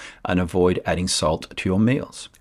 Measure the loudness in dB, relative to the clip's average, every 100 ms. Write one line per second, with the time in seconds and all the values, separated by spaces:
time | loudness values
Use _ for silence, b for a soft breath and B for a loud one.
0 | B B -2 0 0 2 4 2 0 -2
1 | -2 0 0 -2 -6 -6 0 2 2 0
2 | -4 -14 -20 -6